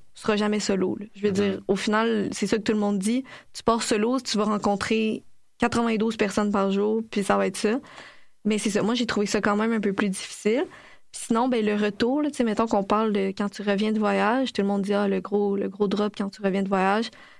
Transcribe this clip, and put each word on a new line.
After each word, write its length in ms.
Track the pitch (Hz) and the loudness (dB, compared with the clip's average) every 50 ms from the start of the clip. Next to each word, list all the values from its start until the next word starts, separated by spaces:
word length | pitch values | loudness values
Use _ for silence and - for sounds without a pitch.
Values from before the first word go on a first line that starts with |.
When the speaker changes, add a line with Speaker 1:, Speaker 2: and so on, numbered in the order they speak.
| - - - | -16 -20 -20
Speaker 1:
sera 220 | - - - 214 208 | -6 -2 0 2 2
jamais 220 | 214 208 208 214 | 2 0 0 -2
solo, 360 | 202 - 196 196 185 185 - - | 0 0 0 0 0 -2 -2 -6
là. 80 | 202 214 - | -8 -14 -14
Je 60 | 196 196 | -2 -2
veux 60 | 208 | 0
Speaker 2:
Mhm. 40 | 190 | 2
Speaker 1:
dire, 280 | 190 202 202 190 196 - - | 2 2 0 0 -2 -2 -2
au 80 | 202 | -2
final, 540 | 196 - - 208 214 226 233 226 214 202 - | 0 0 0 2 2 2 2 2 0 0 -2
c'est 140 | - - - 190 | -2 -2 -2 0
ça 100 | - 220 | 0 0
que 40 | |
tout 100 | 208 - | 0 0
le 60 | 220 214 | 0 2
monde 220 | 208 202 202 202 | 2 0 0 0
dit. 240 | 185 208 233 254 262 - - - - - | 0 0 0 0 -2 -6 -14 -20 -20 -18
Tu 120 | - - - | -18 -4 0
pars 180 | - 226 233 | 0 0 0
solo, 380 | 220 - 233 208 208 233 254 269 | 2 0 0 2 2 2 0 -2
tu 160 | 247 - - 202 | -2 -2 -2 0
vas 60 | 214 | 0
rencontrer 800 | 208 214 208 - 208 202 196 - - 226 220 220 220 220 - - - - - - - _ _ | 0 0 0 0 0 0 0 -2 -2 0 0 0 0 -2 -4 -8 -14 -20 -20 -20 -20 _ _
quatre-vingt-douze 600 | - 233 233 233 233 233 226 214 214 226 220 220 | -2 0 0 0 0 0 0 0 0 0 0 0
personnes 340 | 220 202 190 - 208 208 | -2 0 0 0 0 2
par 200 | 202 202 196 196 | 2 2 2 2
jour, 300 | 190 196 202 214 214 226 220 220 | 2 2 2 2 0 -2 -2 -2
puis 140 | - 208 196 | -4 -4 0
ça 120 | - 202 | 2 2
va 120 | 202 196 190 | 2 2 0
être 100 | 190 - | -2 0
ça. 220 | - 208 220 285 - - - - - - - - - - - - _ | 0 0 0 0 -4 -8 -18 -20 -20 -20 -20 -20 -20 -20 -20 -8 _
Mais 120 | 208 220 214 | -2 -2 0
c'est 100 | - 226 | -2 0
ça. 140 | 190 208 - | 0 0 0
Moi, 100 | 202 233 | 0 0
j'ai 120 | 240 247 220 | 0 -2 -2
trouvé 180 | - 208 208 | 0 -2 -2
ça 160 | 202 - 214 | 0 0 0
quand 140 | 202 220 208 | 2 2 2
même 160 | 208 214 226 | 2 2 0
un 80 | 233 220 | 0 0
peu 140 | 196 202 196 | 0 0 0
plus 160 | 196 214 202 | 0 0 0
difficile. 560 | 190 - - - - - - 208 220 262 359 359 - - - - - - - - | 0 -4 -8 -12 -14 -4 0 0 2 2 0 -2 -6 -18 -20 -20 -20 -20 -20 -18
Puis 100 | - - - - | -14 -14 -2 0
sinon, 200 | 233 226 247 262 | 2 2 2 2
ben, 180 | 247 233 214 | 2 2 2
le 100 | 208 214 | 2 2
retour, 460 | 208 208 208 202 - 233 233 262 294 | 2 0 0 0 0 0 2 2 2
là, 80 | 294 302 | 0 0
tu 60 | 285 - | 0 0
sais, 60 | 247 | 0
mettons 240 | 226 208 202 226 226 | 0 2 0 0 2
qu'on 160 | 233 202 196 | 2 0 2
parle 280 | 196 208 214 220 220 208 | 2 2 2 2 2 2
de 140 | 202 190 196 | 0 0 -2
quand 180 | 196 - 208 202 | -2 -2 -4 -4
tu 120 | - - 202 | -4 -4 -2
reviens 280 | 208 202 196 214 214 220 | 0 0 2 2 0 0
de 60 | 214 | 2
voyage, 520 | 214 208 202 196 196 208 233 262 269 233 - | 2 2 2 2 2 2 2 2 0 -2 -2
tout 80 | - | -2
le 60 | 202 196 | 0 0
monde 140 | 202 202 196 | 0 0 0
dit, « 100 | 196 202 | 0 0
Ah, 140 | 202 208 202 | 2 2 2
le 140 | 196 190 | 0 -2
gros, 340 | 185 - 202 208 208 202 196 | -2 -2 0 0 0 0 0
le 120 | 196 202 196 | -2 -2 -4
gros 180 | 190 - 208 196 | -2 -2 -2 0
drop 260 | 196 196 208 208 202 | 0 0 0 -2 -2
quand 140 | - 202 196 | -4 -6 -6
tu 120 | - - 208 | -6 -2 -2
reviens 180 | 196 185 196 | 0 0 0
de 60 | 196 190 | 0 0
voyage. » 400 | 202 190 185 190 196 214 233 226 - - - - - - | 2 2 2 2 2 0 0 -4 -8 -16 -20 -20 -20 -20